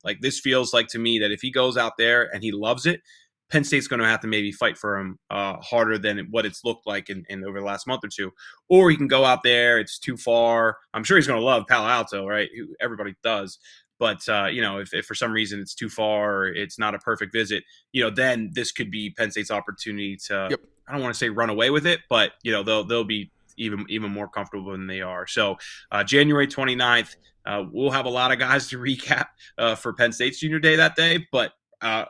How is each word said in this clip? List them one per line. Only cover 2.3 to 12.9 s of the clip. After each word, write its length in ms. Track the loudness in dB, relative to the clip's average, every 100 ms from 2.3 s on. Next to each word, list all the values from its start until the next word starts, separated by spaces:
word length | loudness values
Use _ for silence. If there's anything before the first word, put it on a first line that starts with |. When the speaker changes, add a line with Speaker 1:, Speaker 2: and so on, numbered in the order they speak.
Speaker 1:
and 120 | -4
he 80 | -6
loves 340 | -2 -2 0 0
it, 160 | -2 _ -20 _ _ _
Penn 140 | 0
State's 240 | 2 0 0
gonna 200 | 0 2
have 120 | 0
to 80 | 0
maybe 240 | -2 -2
fight 260 | -2 -2 -2
for 220 | -4 -4
him, 180 | -6 -10 -8
uh, 260 | -4 -4 -6
harder 400 | -2 2 2 0
than 300 | -2 -4 -4
what 160 | -2 -2
it's 180 | -4
looked 220 | -6 -6 -6
like 240 | -6 -8
in, 160 | -12 -12
in 140 | -10
over 160 | -10 -8
the 60 | -6
last 220 | -6 -6
month 160 | -6
or 60 | -6
two. 220 | -8 -10 -12 -20 -14 6
Or 220 | 8 8
he 40 | 6
can 120 | 4
go 180 | 4 6
out 160 | 4
there, 380 | 4 4 6 4
it's 180 | 0 -6
too 200 | -8 -4
far. 600 | 2 4 4 4 2 0 _
I'm 100 | -6
sure 140 | 4 4
he's 80 | 4
gonna 160 | 2
love 240 | 2 2 4
Palo 200 | 2 4
Alto, 400 | 0 0 -6 -4
right? 220 | -2 -2 -6 -14 -6
Everybody 360 | -6